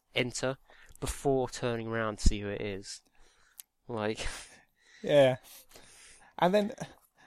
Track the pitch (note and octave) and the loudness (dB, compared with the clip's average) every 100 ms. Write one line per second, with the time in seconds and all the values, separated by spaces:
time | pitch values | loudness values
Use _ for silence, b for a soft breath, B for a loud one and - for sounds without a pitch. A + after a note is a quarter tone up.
0 | _ C3 B2 - B2+ C#3 _ b b b | _ -4 -4 -4 -6 -6 _ b b b
1 | C3+ - C#3+ C3+ B2 - B2 A#2 A2+ A2+ | -10 -4 0 0 -2 -4 -4 -4 -4 -4
2 | A2 G#2+ - G#2 G2+ G2+ G#2 G2 - - | -4 2 2 2 -2 -6 -6 -8 -10 -16
3 | _ B B B B B - _ - A2+ | _ B B B B B -20 _ -10 -4
4 | G#2+ A2 - B B B _ _ _ - | -4 -2 -4 B B B _ _ _ -8
5 | F#3+ D3 C3 C3 - - - B B B | 4 6 6 4 -6 -20 -20 B B B
6 | B B B B F3 G#3 G#3 - - - | B B B B 2 4 0 -4 -14 -16
7 | _ _ | _ _